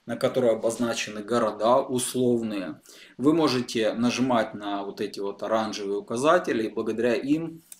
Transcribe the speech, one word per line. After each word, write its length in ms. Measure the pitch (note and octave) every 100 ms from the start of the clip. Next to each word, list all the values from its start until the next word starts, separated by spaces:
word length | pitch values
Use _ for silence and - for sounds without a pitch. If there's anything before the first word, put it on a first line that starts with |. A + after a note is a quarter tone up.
| -
на 100 | A#2+
которой 340 | B2 C3+ B2
обозначены 720 | A2 A#2 A#2 A#2+ A2+ - G#2+
города 560 | G#2 A#2+ A2 G#2 A2 C3
условные. 1040 | C3+ B2+ - B2 B2 A#2+ A2 G2+ F2+ - - - - -
Вы 140 | B2+
можете 600 | E3 D3+ B2+ A#2+ A#2 G#2+
нажимать 600 | G2+ A#2+ A#2+ C3 A#2+ A2 G#2
на 280 | G#2 G2+
вот 180 | G2 G2
эти 180 | G#2 -
вот 240 | G2 G2+
оранжевые 560 | G#2 A2 G#2+ G#2 G2 G2+
указатели 640 | G2+ A#2 C#3+ F3 F3 B2
и 100 | G#2+
благодаря 400 | - G#2+ A2 A#2+
им 480 | - C3+ D#3 E3 E3 - -